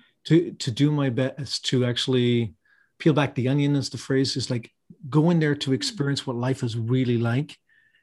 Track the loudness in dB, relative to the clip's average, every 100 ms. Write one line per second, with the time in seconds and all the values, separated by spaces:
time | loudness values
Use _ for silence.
0 | _ _ 2 2 2 -4 -6 0 0 2
1 | 0 0 -2 -4 -8 -8 -2 0 0 -2
2 | 0 2 2 2 -2 -6 _ _ _ -2
3 | 2 2 0 0 0 2 2 0 -2 -6
4 | -2 0 0 -2 -4 -6 -8 _ -20 -20
5 | -2 2 4 4 2 0 0 -2 -2 -4
6 | -2 -4 -4 -4 -2 -2 -2 -4 0 0
7 | 2 0 0 0 -4 -10 _ _ _ _